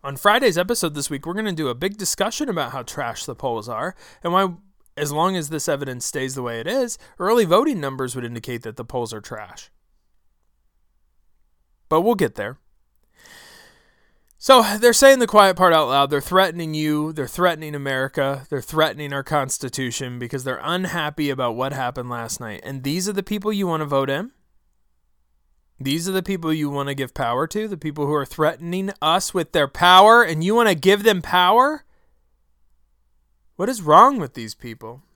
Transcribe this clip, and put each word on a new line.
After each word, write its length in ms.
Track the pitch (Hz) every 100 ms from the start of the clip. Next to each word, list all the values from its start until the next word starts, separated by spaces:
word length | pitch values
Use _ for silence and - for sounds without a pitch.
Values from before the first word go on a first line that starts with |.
On 120 | 139 139
Friday's 400 | 202 226 262 165
episode 380 | 185 240 170
this 160 | 151 135
week, 160 | 139 156
we're 80 |
gonna 180 | 190 214
do 160 | 165 147
a 60 |
big 220 | 123 185 202
discussion 520 | 190 - 202 - 285
about 220 | 170 127
how 140 | 131
trash 400 | 120 - 120 113
the 100 | -
polls 340 | 120 135 117 107
are 280 | 113 160 - - _
and 100 | 170
why, 220 | 185 190 170 _ _ _ -
as 140 | 147
long 240 | 147 180
as 140 | 190 147
this 200 | 156 -
evidence 380 | 139 139 123 -
stays 300 | 147 131 131
the 60 |
way 180 | 123 117
it 80 | 131
is, 300 | 262 247 - - -
early 260 | 180 240
voting 360 | 190 180 302 220
numbers 340 | 139 131 131
would 100 | 127
indicate 380 | 120 117 123 120
that 140 | 113 110
the 80 |
polls 280 | 113 123 113
are 80 | 110
trash. 520 | - 107 95 - - _ _ _ _ _ _ _ _ _ _ _ _ _ _ _ _ _ _ _ _ _ _
But 140 | 156
we'll 120 | 202
get 220 | 220 131 -
there. 220 | 104 135 _ _ _ _ _ _ - - - - - _ _ _ _ _ _ _
So 240 | - 262 214 208
they're 140 | 240
saying 260 | 226 269 262
the 80 | 233
quiet 300 | 208 196 175
part 160 | 180
out 160 | 160 131
loud. 220 | 139 139
They're 100 | 143
threatening 540 | 135 185 190 170 160
you. 380 | 156 151 151 156
They're 140 | 156 127
threatening 480 | - 180 160 156
America. 720 | 147 139 131 131 - 135 139 131
They're 120 | 143
threatening 500 | - 156 156 143 147
our 120 | 139
Constitution 960 | 131 151 131 - 131 - 127 - 131 123
because 240 | 120 139
they're 160 | 131 127
unhappy 680 | 139 180 185 175 147 147 147
about 280 | 135 123 117
what 160 | 135
happened 360 | 135 123 123 123
last 300 | 120 113 -
night. 220 | 117 101
And 220 | - 135
these 240 | 135 170 185
are 40 |
the 120 | 196
people 280 | 190 208 202
you 140 | 208 185
wanna 180 | 160
vote 240 | 147 139 135
in? 220 | 143 233 _ _ _ _ _ _ _ _ _ _ _ _ _ _ _
These 280 | 135 151 175
are 40 |
the 120 | 190
people 280 | 180 190 165
you 180 | 160 147
wanna 220 | 143 139
give 220 | 135 131
power 320 | - 123 123 156
to, 220 | 214 214
the 80 | 180
people 280 | 156 147
who 80 | 143
are 140 | 147 135
threatening 640 | - 156 165 170 180 196 -
us 320 | 151 180 -
with 200 | 185 160
their 160 | 160 139
power, 560 | - 175 185 208 233
and 180 | 202 156
you 100 | 170
wanna 220 | 226 226
give 300 | 160 180 208
them 180 | 214 190
power? 640 | - 180 180 226 269 311 _ _ _ _ _ _ _ _ _ _ _ _ _ _ _ _ _
What 140 | - 202
is 120 | 240
wrong 380 | 156 160 254 269
with 160 | 143
these 220 | - 110 -
people? 480 | 120 110 110 131 _